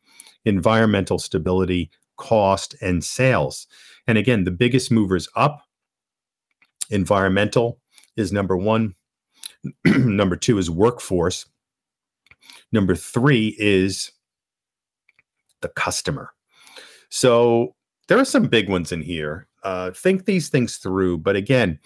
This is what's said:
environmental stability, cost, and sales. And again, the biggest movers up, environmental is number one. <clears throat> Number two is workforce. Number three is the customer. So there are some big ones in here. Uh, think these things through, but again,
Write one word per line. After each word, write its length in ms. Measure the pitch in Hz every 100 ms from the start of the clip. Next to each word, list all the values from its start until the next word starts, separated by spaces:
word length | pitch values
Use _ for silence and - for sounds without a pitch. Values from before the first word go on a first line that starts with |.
| _ - - _ 113
environmental 760 | 98 90 113 110 101 95 87
stability, 720 | - 95 82 92 90 90 82 _ _ -
cost, 580 | - 113 98 98 - -
and 220 | 101 87
sales. 640 | - - 131 110 67 - - - - - -
And 100 | 110
again, 280 | 107 117 90
the 60 |
biggest 400 | 90 123 127 -
movers 360 | 113 101 90 - -
up, 260 | 139 143 _ _ _ _ _ _ _ _ _ _ _ - -
environmental 880 | 104 90 101 95 95 104 - 117 - _ _ _ -
is 160 | 98
number 260 | 104 95 92
one. 380 | 101 110 110 90 _ _ _ _ -
<clears throat> 400 | _ - - -
Number 500 | 135 131 98 101 87
two 220 | - 107
is 140 | 85
workforce. 720 | 82 113 120 - 90 85 - - _ _ _ _ _ _ _ _ _ - - _
Number 240 | 113 95 85
three 600 | - - 135 127 107 -
is 520 | 104 95 98 95 - _ _ _ _ _ _ _ _ _ _ _ _ _ _ _
the 80 | 87
customer. 640 | - - - - 71 - - _ _ - - - - _
So 680 | - 127 117 120 117 120 - _ _ -
there 120 | 196
are 60 | 269
some 200 | 277 147
big 240 | 117 95
ones 220 | 92 80
in 100 | 85
here. 460 | 78 85 76 80 - _
Uh, 260 | 98 92 92
think 360 | 92 185 190 185
these 240 | 185 151
things 280 | 139 117 -
through, 400 | 98 95 92 87
but 180 | 80 101
again, 440 | 98 131 101 76